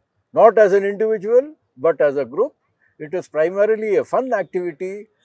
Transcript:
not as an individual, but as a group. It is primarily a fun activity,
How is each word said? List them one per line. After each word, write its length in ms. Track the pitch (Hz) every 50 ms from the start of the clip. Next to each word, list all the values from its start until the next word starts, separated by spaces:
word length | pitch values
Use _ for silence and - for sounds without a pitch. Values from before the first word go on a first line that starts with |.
| _ _ _ _ _ _ -
not 240 | 143 190 233 196 220
as 160 | 214 190 190
an 100 | 202 196
individual, 720 | 196 202 185 220 220 220 208 175 214 233 247 277 302 311 _ _ _ _ 127
but 240 | 135 165 160 -
as 160 | 156 147 135 143
a 80 | 135
group. 280 | 113 131 165 240 311 - _ _ _ _ _ _ _ _ -
It 140 | 156 147 165
is 140 | 180 151 -
primarily 680 | - 151 156 170 190 196 202 214 220 214 220 214 196
a 80 | 156 120
fun 280 | - - 208 254 262 233
activity, 760 | 202 175 143 - 185 180 175 151 - 185 185 196 208 208 - _ _ _